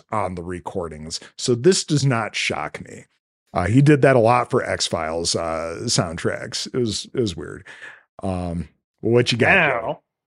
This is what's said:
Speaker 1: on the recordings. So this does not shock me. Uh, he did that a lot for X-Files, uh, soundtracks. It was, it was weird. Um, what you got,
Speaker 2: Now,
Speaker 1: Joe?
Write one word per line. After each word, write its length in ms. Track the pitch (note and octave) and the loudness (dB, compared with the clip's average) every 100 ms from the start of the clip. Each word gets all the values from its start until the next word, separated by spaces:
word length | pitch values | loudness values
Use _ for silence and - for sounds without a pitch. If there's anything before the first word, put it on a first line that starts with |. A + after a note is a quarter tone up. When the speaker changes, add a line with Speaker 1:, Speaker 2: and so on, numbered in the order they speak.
| - | -6
Speaker 1:
on 260 | A2 F#2+ F2+ | -4 -4 -6
the 60 | |
recordings. 760 | F2 F2+ - F#2+ E2+ D2+ D#2 - - - | -8 -10 -8 -8 -8 -10 -12 -12 -14 -6
So 160 | - | -2
this 300 | A#2+ D#3+ G3 | 4 4 2
does 220 | - D3 C#3 | 0 2 2
not 300 | A2+ G#2 - | 0 -2 -4
shock 420 | - D#2 D2 - - | -4 -4 -6 -10 -16
me. 180 | - - _ _ _ _ | -18 -20 _ _ _ _
Uh, 120 | - F2+ | -2 4
he 140 | B2+ | 6
did 200 | C#3+ C#3+ | 6 6
that 120 | C3+ B2+ | 6 6
a 40 | |
lot 300 | A2 B2 A#2+ | 6 4 2
for 140 | B2 | -2
X-Files, 720 | G2 F#2+ - E2+ D#2+ E2 E2+ G2+ | 0 -4 -2 -2 -2 -4 -2 -2
uh, 440 | E2 D#2+ E2 E2+ | -2 -4 -6 -6
soundtracks. 840 | A2+ C3 F2+ E2 G#2+ - B1 - - | -2 0 -2 -4 -4 -4 -8 -10 -6
It 40 | C3 | -4
was, 320 | A2+ - - | -2 -4 -6
it 60 | C3+ | -4
was 160 | A2 E2 | -2 -4
weird. 320 | C#2+ - - - - - _ - | -12 -14 -16 -20 -20 -20 _ -10
Um, 460 | F#2+ F2+ F2 E2+ D#2+ _ _ _ | -6 -4 -4 -6 -8 _ _ _
what 300 | A2 A#2+ A#2 | 2 4 4
you 40 | A#2 | 2
got, 120 | A#2 | 4
Speaker 2:
Now, 280 | F#3+ D3+ A#2+ | 4 2 0
Speaker 1:
Joe? 200 | A2+ E3 _ _ _ | -4 -8 _ _ _